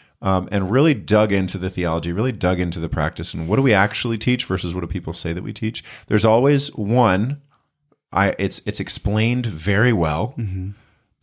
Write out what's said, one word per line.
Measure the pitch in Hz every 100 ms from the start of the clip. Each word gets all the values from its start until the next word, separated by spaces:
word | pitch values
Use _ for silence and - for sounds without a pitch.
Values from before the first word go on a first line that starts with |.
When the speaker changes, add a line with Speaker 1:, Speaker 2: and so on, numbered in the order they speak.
| _ _
Speaker 1:
um, | 98 95 92
and | 101 92
really | 120 160
dug | 123 80 104 107
into | 98 95 92
the | 92
theology, | 90 85 82 85
really | 87 123
dug | 113 90 90
into | 90 85
the | 82
practice, | - 78 - 80
and | 82 80
what | 113
do |
we | 135
actually | 101 104 - 120 113
teach | 123 123 -
versus | 95 87 87
what |
do | 85
people | 92 90
say | 82 85
that | 85
we | 101
teach? | 107 110 - - - -
There's | 107 110
always | 113 135 143 131 -
one, | 101 123 113 95 120 143 _ _ _ _ _ _ _
I, | - 98 -
it's, | 95 - -
it's | 101
explained | 95 - - 107 110 123 117
very | 80 82 101 123
well, | 107 80 76 104 -
Speaker 2:
Mm-hmm. | 107 92 92 101 _ _ _ _